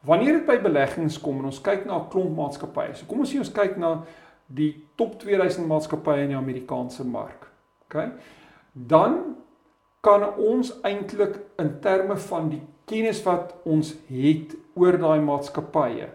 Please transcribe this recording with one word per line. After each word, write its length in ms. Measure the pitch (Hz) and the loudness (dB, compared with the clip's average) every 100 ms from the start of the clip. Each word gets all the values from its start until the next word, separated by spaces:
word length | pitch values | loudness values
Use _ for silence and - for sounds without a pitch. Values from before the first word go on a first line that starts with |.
| 139 | 4
wanneer 280 | 170 262 | 4 6
dit 120 | 320 - | 4 4
by 120 | 240 | 2
beleggings 560 | 196 147 135 - 156 156 | 4 2 2 0 -4 -2
kom 180 | 156 135 | -6 -4
en 60 | 135 | -6
ons 160 | 135 | -4
kyk 240 | 202 196 - | -2 -2 -2
na 120 | 175 | -6
'n 80 | - | -2
klomp 260 | 190 175 156 | -2 -2 -2
maatskappye. 560 | 139 - - 143 - - | -6 -6 -8 -6 -6 -10
So 100 | - | -6
kom 140 | 240 | -2
ons 140 | 277 | -2
sê 40 | 277 | -2
ons 120 | 208 | -4
kyk 260 | - 196 185 | 0 0 0
na 260 | 170 160 - - - _ _ | -2 -2 -8 -20 -20 _ _
die 280 | 131 151 151 - - | -2 -2 -2 -20 -4
top 240 | - - | -2 -2
tweeduisend 480 | 196 196 180 170 165 | 0 2 2 0 0
maatskappye 540 | 156 156 156 - 143 | 0 0 -2 2 2
in 40 | 143 | 2
die 60 | 135 | -2
Amerikaanse 680 | 131 123 - 127 123 - 127 | -4 -6 -6 -6 -6 -6 -6
mark. 420 | 107 107 - - _ _ _ _ | -6 -8 -14 -20 _ _ _ _
Okay? 260 | 151 240 247 - - - _ _ | -6 -6 -10 -20 -20 -20 _ _
Dan 640 | 131 120 160 208 339 359 - - _ _ _ _ _ | -18 4 4 6 0 -4 -12 -18 _ _ _ _ _
kan 340 | 214 202 202 - | 6 6 4 0
ons 340 | 214 247 254 - | 2 2 -2 -4
eintlik 560 | 202 202 - 208 196 - - - | -4 -4 -6 -2 -2 -2 -12 -4
in 220 | 151 - | -4 -2
terme 360 | 202 190 196 196 | 0 2 0 -4
van 320 | - 175 156 | -4 -4 -4
die 120 | 147 - _ - | -6 -12 _ -6
kennis 380 | 220 226 202 | -2 0 0
wat 320 | 190 175 - - 165 | 0 0 -2 -10 0
ons 300 | 156 156 - - | 2 0 -8 -10
het 480 | 127 139 156 - - - - | 2 4 2 -2 -16 -14 4
oor 220 | 180 175 | 4 6
daai 220 | 165 156 | 4 4
maatskappye 840 | 147 143 143 - 151 160 127 113 - | 4 0 -2 -8 -2 0 0 -2 -10